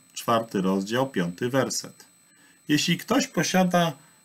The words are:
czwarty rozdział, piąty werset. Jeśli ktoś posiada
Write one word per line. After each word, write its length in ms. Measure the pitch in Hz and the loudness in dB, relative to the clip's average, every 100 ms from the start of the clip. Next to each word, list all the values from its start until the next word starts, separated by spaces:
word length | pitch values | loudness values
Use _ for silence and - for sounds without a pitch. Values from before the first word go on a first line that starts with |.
| _ | _
czwarty 480 | - - 113 - 101 | -10 0 0 0 -2
rozdział, 480 | 92 98 98 120 135 | 0 0 0 -2 -2
piąty 400 | 101 87 87 123 | -2 -4 -4 -2
werset. 560 | 131 113 - - - - _ _ _ _ _ - | 0 -2 -4 -10 -16 -20 _ _ _ _ _ -2
Jeśli 300 | 147 - 170 | 0 2 -2
ktoś 300 | - 254 - | 0 0 0
posiada 680 | - - 185 185 175 165 - - _ | -2 0 2 4 2 0 -2 -16 _